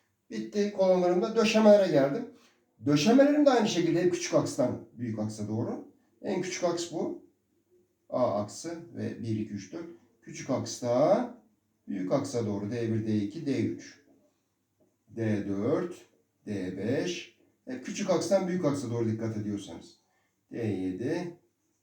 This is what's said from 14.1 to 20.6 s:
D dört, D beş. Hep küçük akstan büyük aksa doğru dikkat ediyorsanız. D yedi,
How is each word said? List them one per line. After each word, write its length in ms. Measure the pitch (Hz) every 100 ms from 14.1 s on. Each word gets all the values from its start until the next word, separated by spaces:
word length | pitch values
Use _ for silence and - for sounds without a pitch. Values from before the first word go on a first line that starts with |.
| _ _ _ _ _ _ _ _ _ _
D 400 | 113 113 101 98
dört, 460 | 98 120 180 180 - - _ _ _
D 320 | 104 101 90 92
beş. 600 | 110 156 180 - - _ _ _
Hep 200 | 254 -
küçük 240 | - 208 190
akstan 380 | 165 - 190 180
büyük 180 | 180
aksa 240 | 147 139 120
doğru 180 | 117 110
dikkat 280 | 110 110 104
ediyorsanız. 600 | 104 98 - - - _ _ _ _ _ _
D 60 |
yedi, 800 | 123